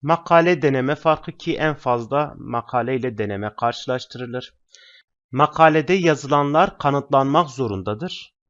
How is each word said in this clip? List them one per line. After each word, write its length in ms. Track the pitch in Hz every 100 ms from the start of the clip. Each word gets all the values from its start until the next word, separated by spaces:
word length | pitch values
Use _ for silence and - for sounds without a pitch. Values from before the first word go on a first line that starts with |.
Makale 580 | 143 165 - 170 170 175
deneme 320 | 147 135 131
farkı 380 | 147 165 156 -
ki 240 | - - -
en 180 | 156
fazla 600 | 143 131 120 113 139 147 -
makale 580 | - 120 - 127 120 131
ile 220 | 127 107
deneme 360 | 104 101 104 -
karşılaştırılır. 920 | 120 120 - 127 - 120 123 123 - _ _ _ _ _ _ _ _
Makalede 640 | 123 147 - 160 156 143
yazılanlar 840 | 190 170 147 139 143 143 151 196 -
kanıtlanmak 720 | 147 139 139 139 135 151 160
zorundadır. 840 | 127 120 98 95 107 180 - - _